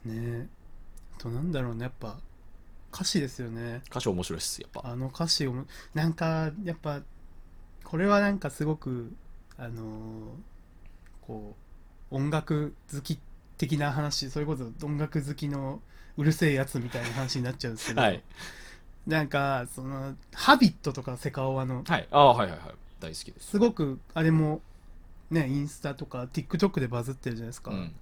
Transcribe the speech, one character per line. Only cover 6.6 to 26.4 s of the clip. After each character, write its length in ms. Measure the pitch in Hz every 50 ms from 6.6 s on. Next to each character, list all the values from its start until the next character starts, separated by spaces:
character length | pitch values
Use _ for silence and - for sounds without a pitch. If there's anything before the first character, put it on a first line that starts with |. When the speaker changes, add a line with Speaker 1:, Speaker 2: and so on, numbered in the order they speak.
| 202
Speaker 1:
や 100 | 175 165
っ 40 | -
ぱ、 240 | - 151 143 143 143 - - - - - - - - - - - - - - - -
こ 120 | - - 160
れ 80 | 185
は 140 | 202 208 202
な 100 | 202 202
ん 80 | 202 190
か 120 | - 143
す 140 | - - 147
ご 120 | 151 156
く、 380 | 156 - 131 127 120 117 113 120 - - - - - - - - -
あ 100 | 123 117
の 40 |
ー、 40 | 117 113 113 110 110 110 110 110 110 110 107 110 117 160 214 - - - - - - - - - - - - - - -
こ 360 | - - 113 110 104 104 104 - - - - - - - - - - -
う、 40 | 139
音 160 | 135 139 147
楽 440 | 160 156 151 - 160 147 151 - - - - -
好 80 | - 143
き 180 | 135 - 160 - - - - - - - - -
的 180 | 160 131 156 143
な 140 | 147 147
話、 380 | 127 147 147 147 147 - 143 131
そ 100 | - 151
れ 60 | 147
こ 100 | 151 151
そ 140 | 131 123 117 - - 156
音 120 | 147 147
楽 280 | 143 156 147 - 156 139
好 100 | 143 143
き 140 | - 151 143
の 320 | 143 139 135 135 139 220 - - - - - - -
う 80 | - 143
る 80 | 156
せ 180 | 156 - 175 151
え 40 | 143
や 100 | 131 135
つ 140 | 135 - 135
み 100 | 117 123
た 120 | - 120
い 20 |
な 60 | 120 120
話 260 | 117 131 131 131 -
に 80 | 135 123
な 80 | 131
っ 20 | 127
ち 120 | - -
ゃ 40 | 120
う 20 |
ん 40 | 113
で 60 | 107
す 60 | - -
け 60 | 113
ど、 60 | 135
Speaker 2:
は 80 | 123 104
い。 120 | 90 73 - - - - - - - - - - - - - - - - -
Speaker 1:
な 160 | - 156 160
ん 60 | 151 -
か、 380 | - 143 139 139 139 127 123 123 -
そ 80 | -
の、 320 | 131 131 139 135 135 139 135 - - - -
ハ 220 | - - - -
ビ 120 | 254 262 175
ッ 40 |
ト 200 | - - - 151
と 100 | 131 139
か 140 | 127 - 127
セ 140 | 123 - 143
カ 180 | - 139 131 135
オ 80 | 135
ワ 100 | 131 131
の、 180 | 131 131 123 -
Speaker 2:
は 120 | - 170 113
い。 100 | - -
あ 80 | - 143
あ、 160 | 143 135 120
は 120 | 120 104
い 40 | 90
は 60 | 80
い 20 | 73
は 80 | -
い。 40 | - - - - - - -
大 120 | - 82
好 60 | 80 -
き 140 | - -
で 80 | - -
す。 100 | - -
Speaker 1:
す 80 | - 202
ご 140 | 226 240
く、 280 | - - 156 139 131 - - - -
あ 80 | 165
れ 80 | 160 165
も、 300 | 160 160 156 151 151 160 - - - - - - - - - - - - - -
ね、 180 | 160 165 143 127
イ 40 |
ン 160 | 135 143 143 147
ス 120 | - -
タ 140 | - 147 139
と 120 | - 143
か、 220 | - - 127 123 127
TikTok 480 | - 165